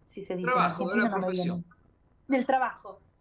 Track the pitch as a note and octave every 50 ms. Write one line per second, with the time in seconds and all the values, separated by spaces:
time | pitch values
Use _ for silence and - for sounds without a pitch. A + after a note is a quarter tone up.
0 | _ - - G#3 F#3+ - F#3+ F3+ F#3 A#3+ B3+ B3+ G3+ F3 E3 E3+ G3 F3+ G3+ A3
1 | G#3+ A3+ G3 F#3+ F#3 F#3 F#3 F3+ F3+ F3 F3 F3 F3 - - _ _ - _ _
2 | _ _ _ _ _ - C4+ C4 B3+ - C4 C4 B3+ A3+ - - - G#3 F#3 -
3 | _ _ _ _